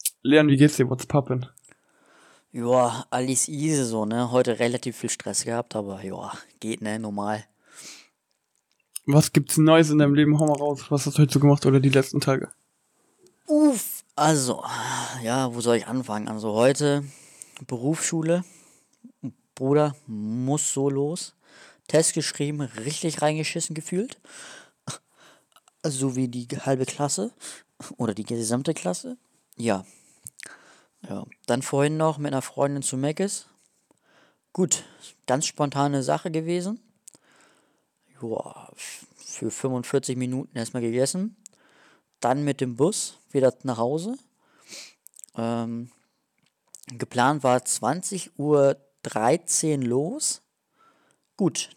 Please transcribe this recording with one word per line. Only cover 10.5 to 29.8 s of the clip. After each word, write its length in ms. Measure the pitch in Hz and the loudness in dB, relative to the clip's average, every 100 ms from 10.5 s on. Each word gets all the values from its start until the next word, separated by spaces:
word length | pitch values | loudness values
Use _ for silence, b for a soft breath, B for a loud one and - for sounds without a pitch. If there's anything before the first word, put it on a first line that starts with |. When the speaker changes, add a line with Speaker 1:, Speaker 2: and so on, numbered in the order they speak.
| 143 | 2
Speaker 1:
raus. 300 | 147 139 - | -2 -4 -2
Was 160 | 143 143 | -2 2
hast 120 | 147 | 4
du 40 | |
heute 120 | 143 | 4
so 60 | 143 | 6
gemacht 260 | 143 143 143 | 6 6 6
oder 140 | 135 | 6
die 80 | 135 | 6
letzten 300 | 135 135 143 | 4 2 0
Tage? 320 | 143 131 - - _ _ _ _ _ _ _ _ - | 0 -2 -4 -14 _ _ _ _ _ _ _ _ 0
Speaker 2:
Uff, 560 | 302 302 233 - - - - | 4 6 4 -2 -10 -10 0
also, 480 | 151 151 127 85 B B 113 B B 127 | 2 4 0 -2 B B -6 B B -6
ja, 320 | 113 127 131 120 | -2 0 0 0
wo 60 | |
soll 160 | 117 117 | 2 2
ich 100 | - | 0
anfangen? 400 | 127 120 104 104 | -6 -4 -6 -6
Also 240 | 110 107 | -6 -2
heute 540 | 107 127 143 147 143 143 B B B B - 135 | 4 4 4 2 0 -4 B B B B -20 -10
Berufsschule. 760 | 123 131 160 - 165 160 175 180 b b b b _ - _ 127 - _ - | -4 -2 -2 -2 -2 0 -2 -4 b b b b _ -20 _ -14 -14 _ -4
Bruder, 400 | 131 147 151 139 - | 2 4 2 -2 -10
muss 640 | 107 107 117 127 147 - | -8 -6 -4 -2 -2 -2
so 160 | 135 139 | -2 0
los. 480 | 139 143 175 - _ b b b b - | 0 -2 -4 -10 _ b b b b 0
Test 240 | 151 160 | 2 2
geschrieben, 480 | 165 139 - 147 147 | 0 -4 -4 -4 -4
richtig 600 | 135 - 120 156 170 - | -8 -8 -8 -6 -6 0
reingeschissen 520 | 151 156 151 170 - 160 | 0 0 -4 -6 -6 -8
gefühlt. 460 | - 180 247 - B B B B B _ - - _ b b b b _ _ _ | -6 -4 -4 -10 B B B B B _ -14 -14 _ b b b b _ _ _
So 320 | 160 135 135 127 | -6 -2 -2 0
wie 140 | 127 | -2
die 180 | 123 120 | -4 -8
halbe 380 | 139 135 131 131 | -6 -2 0 -2
Klasse 480 | - 143 - 220 - B B _ - - - | -4 -4 -2 -6 -8 B B _ -20 -14 -4
oder 160 | 117 | -4
die 100 | 101 | -4
gesamte 500 | 107 117 110 120 143 | -4 -4 -2 -2 -2
Klasse. 440 | 156 180 180 262 254 _ _ _ - | -4 -4 -6 -8 -16 _ _ _ -6
Ja. 280 | 117 95 | -2 -2